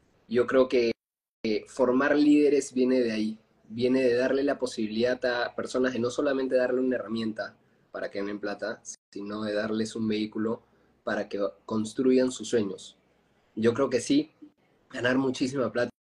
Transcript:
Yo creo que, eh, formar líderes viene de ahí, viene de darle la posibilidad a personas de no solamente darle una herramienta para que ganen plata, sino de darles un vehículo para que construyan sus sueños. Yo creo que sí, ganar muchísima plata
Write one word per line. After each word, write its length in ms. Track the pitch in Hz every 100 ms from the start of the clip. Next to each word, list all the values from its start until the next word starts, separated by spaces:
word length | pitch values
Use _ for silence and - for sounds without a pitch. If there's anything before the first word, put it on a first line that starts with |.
| _ _ -
Yo 200 | 120 120
creo 200 | 131 127
que, 240 | 131 117 - _ _ _ _
eh, 220 | 113 104 -
formar 480 | - 127 127 143 147
líderes 580 | 147 147 147 143 -
viene 260 | 127 127 127
de 100 | 117
ahí, 280 | 110 110 110 _ _ -
viene 280 | 113 127 131
de 140 | 131 120
darle 280 | 127 135
la 160 | 139 131
posibilidad 640 | 120 - 104 110 120 127 127
a 300 | 120 120 -
personas 380 | 110 127 127
de 60 | 123
no 100 | 120
solamente 460 | 139 147 131 131 127
darle 260 | 127 127
una 160 | 131 120
herramienta 580 | 101 113 110 104 95 - _ _ _
para 200 | 92 92
que 80 | 98
ganen 200 | 101 104
plata, 420 | 104 101 104 117 - - _
sino 300 | 101 101 107
de 100 | 107
darles 420 | 104 107 110 110 113
un 120 | 110
vehículo 520 | 107 107 110 110 120 _ _ _ _ -
para 240 | 104 98
que 100 | 101 101 - -
construyan 640 | 110 110 - 131 127 127
sus 180 | 127 107
sueños. 480 | 117 98 92 - - _ _ _ _ _ -
Yo 180 | 110
creo 160 | 120 135
que 120 | 120
sí, 300 | - 139 156 _ - _ _ _ _
ganar 280 | 127 123 131
muchísima 540 | 135 123 131 139 117
plata 180 | 120 117 -